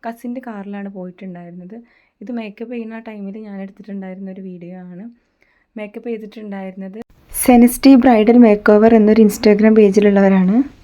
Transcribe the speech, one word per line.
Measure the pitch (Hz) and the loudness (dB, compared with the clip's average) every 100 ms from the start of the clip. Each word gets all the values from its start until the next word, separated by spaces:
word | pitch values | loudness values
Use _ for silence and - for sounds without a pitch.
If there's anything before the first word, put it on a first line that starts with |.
കസിൻ്റെ | 226 233 240 247 | -14 -12 -12 -12
കാറിലാണ് | 240 208 196 202 196 | -14 -14 -14 -12 -14
പോയിട്ടുണ്ടായിരുന്നത്. | 196 180 180 190 175 175 175 180 220 233 _ _ _ | -14 -16 -16 -18 -18 -18 -20 -20 -20 _ _ _ _
ഇത് | 202 | -12
മേക്കപ്പ് | 240 214 208 226 | -12 -12 -14 -14
ചെയ്യുന്ന | 240 220 226 | -12 -12 -14
ആ | 226 | -16
ടൈമിൽ | 214 196 214 | -14 -14 -14
ഞാൻ | 214 196 | -16 -14
എടുത്തിട്ടുണ്ടായിരുന്ന | 196 196 202 202 190 185 190 | -16 _ -16 -14 -14 -14 -16
ഒരു | 190 | -14
വീഡിയോ | 190 180 170 185 | -16 -16 -18 -18
ആണ്. | 180 175 233 233 _ _ _ _ _ 220 | -18 -18 -20 _ _ _ _ _ _ -16
മേക്കപ്പ് | 208 226 240 | -14 -14 -12
ചെയ്തിട്ടുണ്ടായിരുന്നത് | 220 208 220 214 196 190 185 190 208 - _ _ | -12 -12 -18 -14 -12 -14 -14 -16 -16 -20 _ _
സെനസ്റ്റി | - - 240 240 - 269 269 | -6 0 2 2 2 4 4
ബ്രൈഡൽ | 262 220 214 240 | 4 2 4 6
മേക്ക് | 233 208 220 | 6 4 4
ഓവർ | 208 220 226 | 4 6 4
എന്നൊരു | 208 214 | 4 4
Instagram | 214 - 214 202 214 220 | 4 4 2 4 4 4
പേജിലുള്ളവരാണ്. | 202 202 208 196 196 190 185 226 285 - | 4 4 2 4 4 2 2 0 -2 -8